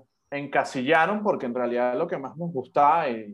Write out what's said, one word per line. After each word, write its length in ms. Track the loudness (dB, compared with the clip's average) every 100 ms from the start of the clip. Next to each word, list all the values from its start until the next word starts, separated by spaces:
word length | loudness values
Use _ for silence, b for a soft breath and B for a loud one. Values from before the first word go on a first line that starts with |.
| _ _ -10
encasillaron 920 | -8 -2 0 0 -2 2 4 4 0
porque 220 | -2 -2 -2
en 100 | -2
realidad 420 | -2 0 0 0
lo 100 | -4
que 100 | -6
más 180 | -8 -10
nos 160 | -8
gustaba, 560 | -6 -2 4 4 4 0
y 260 | -4 -8